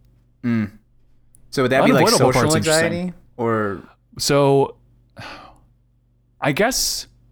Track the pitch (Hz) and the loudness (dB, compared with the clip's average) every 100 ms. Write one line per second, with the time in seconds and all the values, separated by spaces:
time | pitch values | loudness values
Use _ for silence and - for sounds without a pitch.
0 | _ _ _ _ 120 113 104 - _ _ | _ _ _ _ -4 -4 -4 -10 _ _
1 | _ _ _ _ - - 127 131 - 135 | _ _ _ _ -8 -4 0 2 4 4
2 | - - 127 127 - 160 160 156 165 170 | 4 2 2 2 2 0 0 0 0 -4
3 | 180 - _ - 117 110 104 87 - _ | -6 -10 _ -6 -4 -2 -4 -6 -14 _
4 | _ - - 143 143 139 135 - _ _ | _ -8 -2 2 2 2 0 -6 _ _
5 | _ - - - - - _ _ _ _ | _ -20 -20 -20 -20 -20 _ _ _ _
6 | _ _ _ _ 139 147 220 254 - - | _ _ _ _ -4 0 0 0 -4 -6
7 | - _ _ | -12 _ _